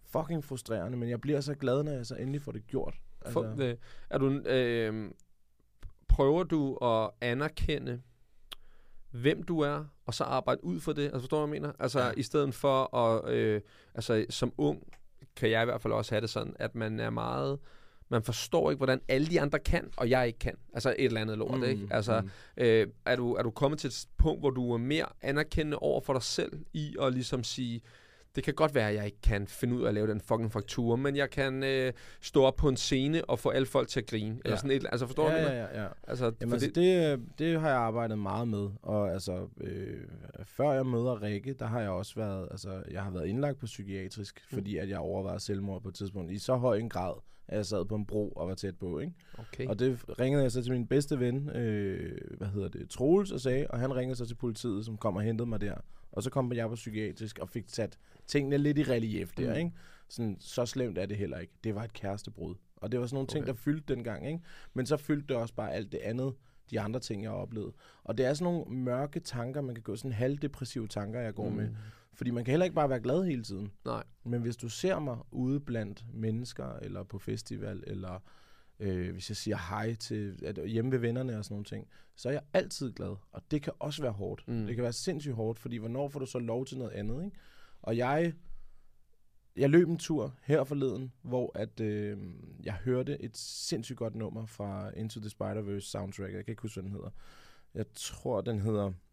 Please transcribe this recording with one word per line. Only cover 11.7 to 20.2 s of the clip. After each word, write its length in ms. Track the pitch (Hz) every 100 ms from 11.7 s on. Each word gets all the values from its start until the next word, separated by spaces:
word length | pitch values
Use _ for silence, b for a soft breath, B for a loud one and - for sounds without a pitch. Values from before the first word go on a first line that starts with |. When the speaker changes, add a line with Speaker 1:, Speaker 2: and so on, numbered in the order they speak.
| -
Speaker 2:
Altså, 220 | 127 131
Speaker 1:
Ja. 100 | 123 113
Speaker 2:
i 60 |
stedet 320 | 120 151 143
for 420 | 127 139 135 131 123
at, 360 | 117 113 -
øh, 280 | 120 110 107 b b b
altså, 320 | - - 113 -
som 220 | - 127 -
ung 240 | 147 147 - - - - - -
kan 140 | 113
jeg 120 | 110
i 20 |
hvert 160 | 117 113
fald 120 | 113
også 220 | 110 110
have 60 | 107
det 100 | 113
sådan, 240 | 110 113 -
at 160 | 110
man 260 | 117 110 110
er 100 | 113
meget, 480 | 113 117 127 139 143 b b b b -
man 140 | 120
forstår 480 | 113 113 - 170 165
ikke, 80 | 139
hvordan 220 | 131 131 -
alle 180 | 131 160
de 140 | 175
andre 180 | 147 147
kan, 320 | - 170 - -
og 140 | 120
jeg 160 | 127